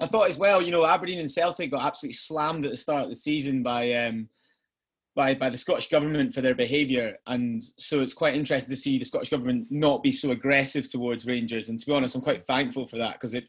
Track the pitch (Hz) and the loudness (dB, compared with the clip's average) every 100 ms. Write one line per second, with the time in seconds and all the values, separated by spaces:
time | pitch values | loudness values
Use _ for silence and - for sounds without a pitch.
0 | 160 220 185 147 196 190 175 170 160 185 | 0 2 2 4 4 6 4 4 4 4
1 | 180 180 147 170 175 170 147 135 143 - | 2 -4 -4 0 0 0 -4 -2 -2 -4
2 | 131 - - 156 151 160 143 113 - 143 | -6 -6 -4 -2 -2 -2 -4 -4 -2 -2
3 | 120 117 151 151 139 131 123 120 120 120 | -2 -6 -4 -2 0 0 0 0 0 0
4 | 117 113 110 _ _ _ _ _ _ _ | -2 -4 -8 _ _ _ _ _ _ _
5 | _ - 135 135 131 123 - - - 151 | _ 0 2 2 -2 -2 -2 -2 2 2
6 | 151 151 131 139 127 123 117 147 135 123 | 2 2 0 2 2 2 2 2 2 0
7 | 113 92 - 123 120 113 - - - 147 | -2 -6 -6 -2 -2 -4 -8 -10 -2 0
8 | 127 - 156 139 143 139 123 135 143 135 | 0 0 2 2 0 -2 -2 -4 0 0
9 | 131 - 120 143 123 123 113 147 151 139 | 0 -4 -2 -2 0 -2 -2 2 2 4
10 | 139 131 143 120 139 139 135 143 131 123 | 2 2 0 0 2 2 2 -2 -4 -4
11 | 120 117 120 123 117 113 110 113 - 143 | -2 -4 -2 -2 -2 -4 -6 -6 0 0
12 | 127 131 147 - - 131 127 127 120 113 | 0 -2 -2 -2 0 0 0 -4 -6 -4
13 | 110 - 120 123 | -4 -4 -6 -6